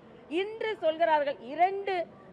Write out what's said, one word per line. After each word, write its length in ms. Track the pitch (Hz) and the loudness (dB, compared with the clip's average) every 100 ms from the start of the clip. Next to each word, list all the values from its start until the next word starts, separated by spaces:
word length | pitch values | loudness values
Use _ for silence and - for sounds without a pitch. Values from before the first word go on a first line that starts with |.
| - - - | -20 -20 -6
இன்று 480 | 320 392 440 440 427 | -2 -2 -4 -4 -2
சொல்கிறார்கள், 600 | 320 320 330 302 285 - | 0 2 2 4 2 -4
இரண்டு, 680 | 226 302 359 392 392 359 330 - - | -6 2 2 2 -2 -4 -4 -12 -16